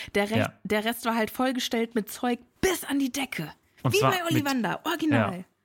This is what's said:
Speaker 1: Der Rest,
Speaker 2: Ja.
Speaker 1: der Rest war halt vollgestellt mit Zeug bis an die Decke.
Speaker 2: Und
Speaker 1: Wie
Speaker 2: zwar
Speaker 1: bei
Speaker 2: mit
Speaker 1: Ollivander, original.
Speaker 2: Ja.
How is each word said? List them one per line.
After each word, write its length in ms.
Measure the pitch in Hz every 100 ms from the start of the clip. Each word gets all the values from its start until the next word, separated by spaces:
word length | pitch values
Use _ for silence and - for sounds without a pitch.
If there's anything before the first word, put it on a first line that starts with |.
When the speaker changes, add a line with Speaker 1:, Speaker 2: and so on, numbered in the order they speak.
| -
Speaker 1:
Der 100 | 202
Rest, 120 | 202 220
Speaker 2:
Ja. 180 | 208 - 190
Speaker 1:
der 180 | 208
Rest 220 | 220 240 240
war 100 | 233
halt 160 | 220
vollgestellt 640 | - 262 254 - 233 233 226
mit 160 | 202
Zeug 280 | - 247 240 - _
bis 240 | 381 330
an 160 | - 277
die 140 | 269
Decke. 360 | 285 262 - 151 - _ _
Speaker 2:
Und 120 | 131
Speaker 1:
Wie 60 | 392
Speaker 2:
zwar 120 | 131
Speaker 1:
bei 60 | 359
Speaker 2:
mit 80 | 339
Speaker 1:
Ollivander, 480 | - 277 262 185 -
original. 540 | 302 339 311 262 208 180
Speaker 2:
Ja. 80 | - _